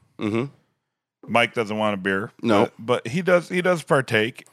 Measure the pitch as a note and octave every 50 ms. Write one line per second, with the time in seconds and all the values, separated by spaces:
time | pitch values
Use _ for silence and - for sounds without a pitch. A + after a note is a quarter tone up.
0 | _ _ _ - G#2+ G#2 G#2 A#2 B2+ C#3+ - _ _ _ _ _ _ _ _ _
1 | _ _ _ _ - - G#2+ A#2 A#2+ A2 - A#2+ A2 G2 G#2+ G#2+ G#2+ G#2+ G#2 F#2+
2 | F#2 G2 F#2+ F#2+ G#2+ A#2+ _ - - A#2 G#2+ G2+ A#2 - _ - A2+ A2+ B2 G#2+
3 | - A2+ B2 F3+ F3+ F3 F3+ F3 D#3+ - F#3 F3+ F3 F#3 F3+ E3 - - E3 C#3
4 | B2+ - A#2 A2 G#2+ B2 - - - _